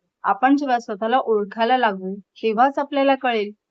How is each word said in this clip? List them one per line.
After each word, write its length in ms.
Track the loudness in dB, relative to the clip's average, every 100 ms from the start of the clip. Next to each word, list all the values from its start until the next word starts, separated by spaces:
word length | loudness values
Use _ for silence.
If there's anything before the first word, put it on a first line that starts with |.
| _ _
आपण 320 | -4 0 2 2
जेव्हा 240 | 0 -2
स्वतःला 380 | -4 -6 0 0
ओळखायला 600 | 2 -2 -2 -2 0 2
लागू, 380 | 2 -2 -6 -10
तेव्हाच 640 | -14 -6 -2 2 2 2
आपल्याला 360 | -4 0 2 2
कळेल 360 | 0 -2 -4 -8 _